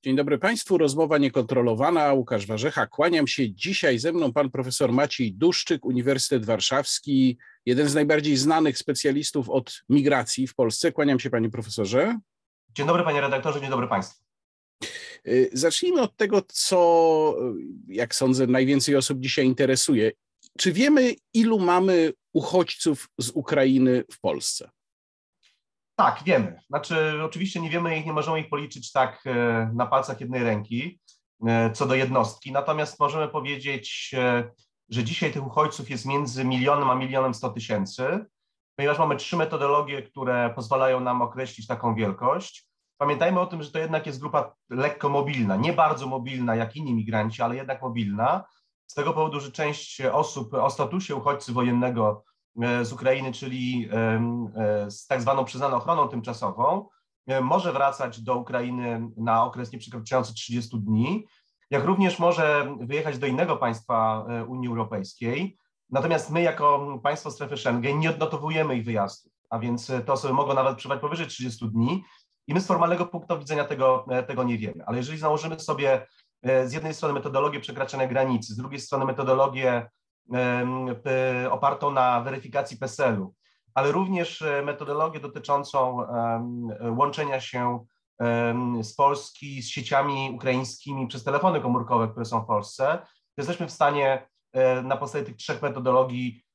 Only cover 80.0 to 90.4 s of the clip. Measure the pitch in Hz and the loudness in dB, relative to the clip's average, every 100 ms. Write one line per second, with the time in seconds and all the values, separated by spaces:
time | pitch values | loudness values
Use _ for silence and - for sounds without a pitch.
80 | _ _ _ 123 127 123 123 127 127 120 | _ _ _ -2 0 0 -2 -4 -6 -6
81 | 139 131 131 127 123 127 139 139 143 135 | -2 0 0 0 -2 2 0 2 0 4
82 | 127 123 123 131 127 139 139 123 131 - | 4 4 0 -8 -4 -4 -4 -6 -8 0
83 | 135 104 95 _ _ _ _ - 139 160 | 0 0 -4 _ _ _ _ 0 2 2
84 | 190 185 160 - 156 143 143 147 143 147 | 0 0 -2 -4 -4 -2 -2 -6 -6 -2
85 | 160 156 143 - - 143 143 139 127 123 | -2 -4 -12 -12 -2 -2 0 0 0 0
86 | 113 120 117 117 120 120 117 107 117 117 | -4 -2 0 -2 -4 -8 -8 -6 -4 0
87 | 143 143 143 131 - 127 123 120 - _ | 0 0 -4 -4 -6 -4 -2 -4 -8 _
88 | _ _ 120 117 117 120 123 120 110 - | _ _ 0 2 0 0 -2 -4 -6 2
89 | 139 143 - - 143 135 117 - 117 143 | 2 2 -6 -16 -14 -12 -8 -8 0 0
90 | 143 139 135 120 | 2 -2 -4 -4